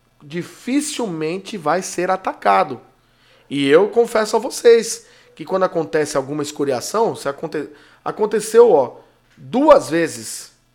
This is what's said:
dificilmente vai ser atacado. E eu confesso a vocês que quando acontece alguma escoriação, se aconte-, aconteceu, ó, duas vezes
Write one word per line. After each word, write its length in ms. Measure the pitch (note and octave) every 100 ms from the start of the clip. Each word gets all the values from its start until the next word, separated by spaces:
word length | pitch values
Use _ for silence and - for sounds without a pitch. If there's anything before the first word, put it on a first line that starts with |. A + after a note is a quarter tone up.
| _ _
dificilmente 1400 | D3 E3+ E3+ - A#3+ C#4+ D4 - A3 D#3+ D#3 F#3 - G#3
vai 240 | D3 F3+
ser 300 | F#3+ - F#3
atacado. 680 | F#3 - D4+ G3+ G3 D#3+ A#2+ - _ _ _ _ _ -
E 180 | C#3 C#3
eu 220 | D#3+ G#3
confesso 460 | A#3 A#3 A3 G#3+ A3+
a 40 |
vocês 680 | A#3+ - A#3+ A#3 A3 - - _ _ -
que 80 |
quando 200 | D#3 F#3
acontece 520 | F#3 E3+ D3+ D#3 D3 D3
alguma 280 | C3 D3+
escoriação, 720 | D3 - C#3 A#2+ - G#3 G#3+ B2+
se 120 | C#3
aconte-, 420 | C#3 D#3+ D#3 - - _ _ -
aconteceu, 680 | D#3 G#3+ G#3+ - A3+ A#3+
ó, 260 | D3+ A#2+ - - _ _ -
duas 540 | C3+ A3 D4+ C4+ C3
vezes 640 | E3 D#3+ A2+ A2 - - _ _